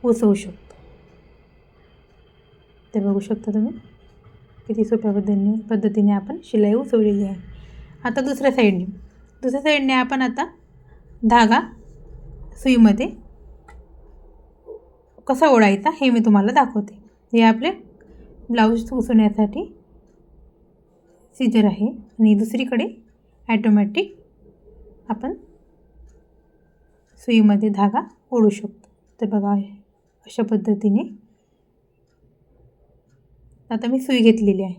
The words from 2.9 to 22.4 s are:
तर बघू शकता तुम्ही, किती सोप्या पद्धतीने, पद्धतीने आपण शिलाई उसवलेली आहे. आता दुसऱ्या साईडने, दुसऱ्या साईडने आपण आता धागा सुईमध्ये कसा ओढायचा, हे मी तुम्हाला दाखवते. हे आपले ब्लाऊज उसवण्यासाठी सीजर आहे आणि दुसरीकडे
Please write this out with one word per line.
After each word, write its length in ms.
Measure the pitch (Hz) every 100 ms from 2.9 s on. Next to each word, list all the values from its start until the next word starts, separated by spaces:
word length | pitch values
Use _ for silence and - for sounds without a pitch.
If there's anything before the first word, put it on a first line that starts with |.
तर 60 | 220 202
बघू 140 | 196
शकता 340 | 202 220 -
तुम्ही, 180 | 208 233 - - _ _ _ - _ _ - -
किती 180 | 220
सोप्या 280 | 214 226 220
पद्धतीने, 560 | 202 196 202 196 220 208
पद्धतीने 440 | 220 214 214 202
आपण 240 | 202 196 349
शिलाई 280 | - 220 208
उसवलेली 500 | 226 262 233 208 202
आहे. 120 | 196 180 - - - - - -
आता 160 | 247 240
दुसऱ्या 320 | 269 269 269
साईडने, 320 | 262 214 185 185 - - - _ _
दुसऱ्या 180 | 262 269
साईडने 320 | 294 294 269
आपण 300 | 262 254 269
आता 240 | 254 247 339 - _ _ _ - - -
धागा 360 | 220 240 226 247 - - - - - - - - -
सुईमध्ये 580 | - 269 247 220 202 285 - - - - - - - - - - - - _ _ _ - - _ _ _ - -
कसा 220 | 262 311
ओढायचा, 420 | 240 208 196 294 320
हे 100 | 269
मी 100 | 233
तुम्हाला 320 | 226 202 202
दाखवते. 420 | 277 254 214 202 - _ _ _
हे 80 | 233
आपले 300 | 226 226 294 381 - _ _ - - - -
ब्लाऊज 420 | 233 220 226 226
उसवण्यासाठी 840 | 254 226 226 214 208 208 277 403 - _ - _ _ _ _ _ _ _ _ _ _ _ _ _
सीजर 300 | _ 247 220
आहे 240 | 208 175 214 - - -
आणि 140 | 220
दुसरीकडे 720 | 202